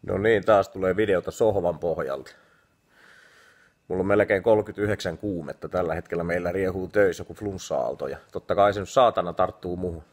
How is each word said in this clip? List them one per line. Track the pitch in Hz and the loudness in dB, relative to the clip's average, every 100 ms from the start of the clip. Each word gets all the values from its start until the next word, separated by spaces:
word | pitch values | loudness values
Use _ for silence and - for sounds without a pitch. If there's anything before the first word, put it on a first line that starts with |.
No | - 95 | -4 0
niin, | 107 110 90 | 2 2 6
taas | 101 95 | 4 4
tulee | 95 92 92 | -2 -2 0
videota | 107 92 90 | 2 0 -2
sohvan | - 113 98 87 80 | 0 0 2 -2 -2
pohjalta. | 85 78 69 67 65 - _ _ _ _ _ _ _ - _ _ _ _ _ _ _ | -4 -4 -4 -6 -10 -20 _ _ _ _ _ _ _ -20 _ _ _ _ _ _ _
Mulla | 92 | -4
on | 95 | 2
melkein | 101 101 101 | 2 4 2
kolmekymmentäyhdeksän | 104 107 104 98 104 101 92 82 | 4 2 2 -4 -2 -2 -4 -6
kuumetta | 107 90 71 65 78 | -6 -6 -8 -12 -6
tällä | 90 87 80 | -4 -2 -4
hetkellä. | - 85 | -4 -6
Meillä | 85 87 87 | -2 -2 -2
riehuu | 92 95 92 92 | -2 -2 -4 -2
töissä | 104 101 85 | 2 2 2
joku | 92 | -10
flunssa-aalto. | 82 104 95 - 71 60 69 69 | -8 -8 -8 -4 -4 -2 -4 -8
Ja | 67 _ | -10 _
totta | 90 - 87 | -14 -2 4
kai | 101 | 4
se | 101 | 2
nyt | 92 | 0
saatana | - 120 101 87 | 4 4 4 -4
tarttuu | 85 92 - 90 87 | 0 -2 -2 -8 -6
muuhun. | 90 85 - | -6 -8 -14